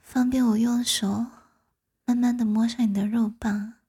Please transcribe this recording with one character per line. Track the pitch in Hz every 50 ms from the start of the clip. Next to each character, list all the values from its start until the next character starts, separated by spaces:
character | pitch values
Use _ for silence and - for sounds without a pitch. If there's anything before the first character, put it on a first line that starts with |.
方 | _ - - 254 247 254
便 | 254 262 254
我 | 233 214
用 | 220 226 240 240 240 247
手 | - - - - 196 202 208 233 254 - - _ _ _ _ _ _ _ _ _ _ _ _ _
慢 | - 247
慢 | 240 247 247 240
地 | 240 233
摸 | 214 208 220 226 233
上 | 226 - 240 214
你 | 196
的 | 196 196 208
肉 | 220 233 226 226
棒 | 226 _ - 220 202 208 202 220 233 _ _